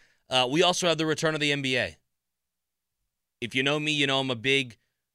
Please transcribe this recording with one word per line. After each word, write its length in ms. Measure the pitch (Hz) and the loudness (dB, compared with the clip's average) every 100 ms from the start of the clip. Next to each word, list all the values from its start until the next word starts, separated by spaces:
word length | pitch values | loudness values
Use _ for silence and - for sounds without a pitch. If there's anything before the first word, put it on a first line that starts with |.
| _ _ - | _ _ -2
Uh, 180 | 127 127 | 0 2
we 140 | 151 | 4
also 240 | 180 180 180 | 2 2 0
have 100 | 156 | 0
the 80 | 156 | 0
return 280 | 151 160 | 0 0
of 80 | 156 | 0
the 100 | 147 | 0
N 100 | 143 | 0
B 140 | 135 127 | 0 0
A. 220 | 95 - _ _ _ _ _ _ _ _ _ _ _ _ _ _ | -2 -6 _ _ _ _ _ _ _ _ _ _ _ _ _ _
If 120 | 120 | -6
you 100 | 131 | -2
know 180 | 139 151 | 0 0
me, 100 | 151 | -2
you 160 | 151 139 | 0 0
know 140 | 135 | 0
I'm 100 | 131 | -2
a 40 | 120 | -2
big, 420 | 131 139 127 - _ _ _ | 0 0 -2 -10 _ _ _